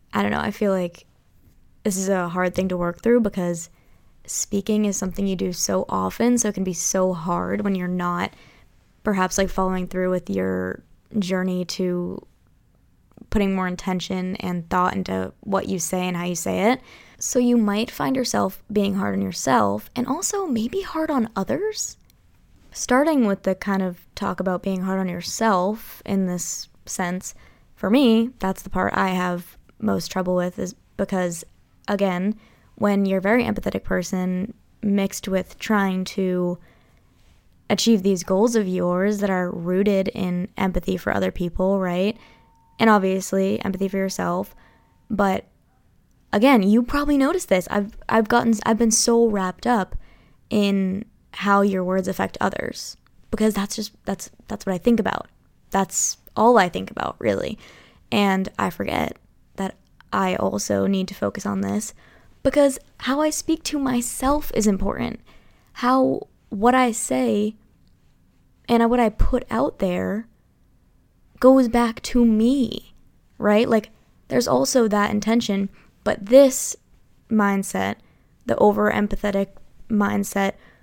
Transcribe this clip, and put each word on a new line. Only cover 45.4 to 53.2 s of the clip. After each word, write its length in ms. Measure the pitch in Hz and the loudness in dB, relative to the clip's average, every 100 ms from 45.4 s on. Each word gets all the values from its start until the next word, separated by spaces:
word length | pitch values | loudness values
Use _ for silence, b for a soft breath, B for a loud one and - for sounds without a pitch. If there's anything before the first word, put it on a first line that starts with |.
| - _ _ _ _ _ _ _ _ | -6 _ _ _ _ _ _ _ _
again, 300 | 208 262 247 | 2 6 6
you 220 | 190 226 | 6 4
probably 340 | 247 285 294 285 | 4 0 2 2
noticed 320 | 269 359 - | 2 0 0
this. 180 | 185 180 | 0 0
I've, 260 | 208 208 - - | -2 -4 -8 0
I've 200 | 226 214 | 2 4
gotten, 260 | 233 226 214 - | 2 2 2 2
I've 100 | 220 | 2
been 140 | 226 | 2
so 340 | - - 233 233 | 2 4 4 4
wrapped 380 | 202 185 180 | 2 -2 -2
up 300 | 240 233 185 - b b b b - | 0 0 0 -6 b b b b -4
in 540 | 214 202 196 185 190 - _ _ | 0 2 2 0 -4 -8 _ _
how 280 | - 202 202 | -4 2 4
your 220 | 202 190 | 4 2
words 240 | 180 190 185 | 0 0 -2
affect 300 | 190 196 - | -2 -4 -2
others, 560 | - - - - - - _ - | -4 -2 -6 -10 -14 -16 _ -20